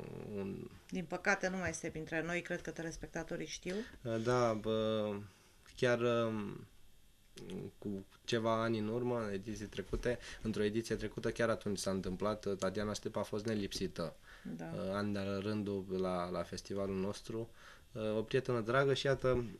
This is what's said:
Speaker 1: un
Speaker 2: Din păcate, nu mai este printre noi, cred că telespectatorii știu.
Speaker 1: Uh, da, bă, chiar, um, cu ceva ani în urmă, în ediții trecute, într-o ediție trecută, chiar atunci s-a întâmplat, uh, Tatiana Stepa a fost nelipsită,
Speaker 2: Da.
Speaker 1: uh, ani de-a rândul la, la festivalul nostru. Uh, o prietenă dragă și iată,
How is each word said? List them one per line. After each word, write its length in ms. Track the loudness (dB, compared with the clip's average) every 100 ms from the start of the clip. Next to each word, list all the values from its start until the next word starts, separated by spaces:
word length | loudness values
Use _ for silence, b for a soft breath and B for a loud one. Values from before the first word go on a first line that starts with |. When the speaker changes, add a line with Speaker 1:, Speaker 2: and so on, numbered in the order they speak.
| -8 -8 -6 -4
Speaker 1:
un 320 | -4 -4 -8 -12 -6
Speaker 2:
Din 140 | -6
păcate, 440 | -4 0 2 4 2
nu 80 | 0
mai 140 | -2
este 180 | -2 -6
printre 340 | -6 -2 -2
noi, 180 | 0 -2
cred 180 | -2 -4
că 80 | -4
telespectatorii 760 | -6 -6 -8 -8 -8 -6 -6 -6
știu. 280 | -6 -4 -4 -6 -8
Speaker 1:
Uh, 140 | -2 0
da, 280 | 4 6 6
bă, 580 | 4 2 2 4 2 0 -2 -8 b b b -18 2
chiar, 240 | 4 6
um, 640 | 6 4 4 0 -4 -6 -12 -18 -20 -20 -20 -20 -18 -14 -8 -8 -8 -8
cu 280 | -6 -4 -8 -12
ceva 380 | 0 2 4 4
ani 160 | 2 2
în 100 | 0
urmă, 320 | 0 0 0 0
în 60 |
ediții 340 | -4 -4 -6 -6
trecute, 520 | -6 -4 0 0 0 B B
într-o 200 | -2 2
ediție 320 | 4 2 0
trecută, 360 | -2 -2 -2 -2
chiar 180 | 2 2
atunci 300 | 2 0 0
s-a 120 | 2
întâmplat, 540 | 0 0 0 0 0
uh, 120 | -2 0
Tatiana 380 | 0 0 -2
Stepa 260 | -2 -4 -2
a 20 |
fost 220 | -2 -2 0
nelipsită, 720 | 0 -2 -2 -4 -2 -4 -6 B B -10 -8
Speaker 2:
Da. 80 |
Speaker 1:
uh, 260 | -6 -4 -2
ani 200 | 0 0
de-a 260 | 0 0 0
rândul 460 | 0 0 0 -2 -2 0
la, 280 | 2 2 0
la 120 | -2
festivalul 540 | -2 -6 -4 -2 0 0
nostru. 540 | -2 -4 -6 -6 -6 B B B B
Uh, 240 | -4 0 0
o 60 |
prietenă 380 | 4 2 4 2
dragă 340 | 4 6 6
și 120 | 4 4
iată, 380 | 4 4 4 0 -8